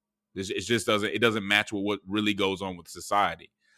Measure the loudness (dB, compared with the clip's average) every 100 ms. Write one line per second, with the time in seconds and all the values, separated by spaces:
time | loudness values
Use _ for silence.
0 | _ _ _ -8 -6 -4 0 0 2 2
1 | 2 2 2 2 2 2 2 -2 -2 -2
2 | -2 -2 0 2 0 -2 -6 -10 -14 -14
3 | -2 2 2 0 -14 _ _